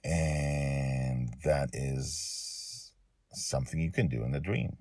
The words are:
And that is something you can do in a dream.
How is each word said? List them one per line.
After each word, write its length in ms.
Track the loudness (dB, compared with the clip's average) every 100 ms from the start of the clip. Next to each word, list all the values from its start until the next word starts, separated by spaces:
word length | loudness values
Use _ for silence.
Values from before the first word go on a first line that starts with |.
And 1300 | 2 2 4 2 2 2 2 2 2 2 2 0 -2 -2
that 260 | 2 2 2
is 1200 | -2 -2 -2 -2 -6 -6 -8 -8 -10 -10 -12 -16 _ _ _ _
something 480 | -8 -2 0 0 0
you 100 | 0
can 160 | 2 2
do 160 | 2
in 100 | 0
a 60 | 0
dream. 360 | 0 0 -2 -6